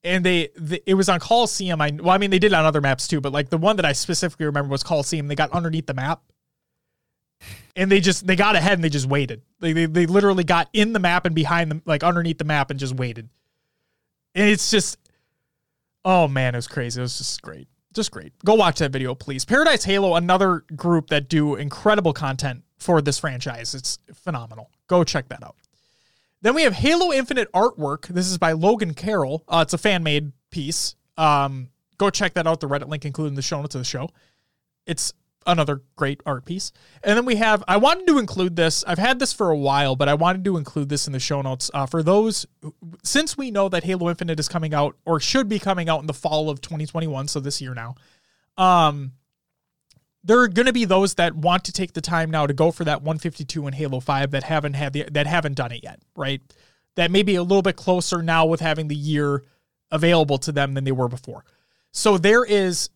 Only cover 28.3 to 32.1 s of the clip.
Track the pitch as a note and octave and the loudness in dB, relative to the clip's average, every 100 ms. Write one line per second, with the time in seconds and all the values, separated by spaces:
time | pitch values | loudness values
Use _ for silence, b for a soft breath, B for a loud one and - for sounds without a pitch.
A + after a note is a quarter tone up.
28.3 | F3+ E3+ D#3+ F3+ A3+ G3 D3 F#3 G#3 C3+ | 0 0 2 2 2 -2 -4 -2 -2 -2
29.3 | D#3 _ E3 D#3 F3 G#3 F#3 D#3+ D3 D3 | -4 _ 0 2 0 0 0 0 -2 -2
30.3 | - _ F#3 F#3 E3 - - _ - D#3 | -14 _ -10 -6 -4 -6 -8 _ 0 2
31.3 | D3 C#3 C3+ B2+ _ _ _ G3+ | 4 0 -4 -12 _ _ _ -2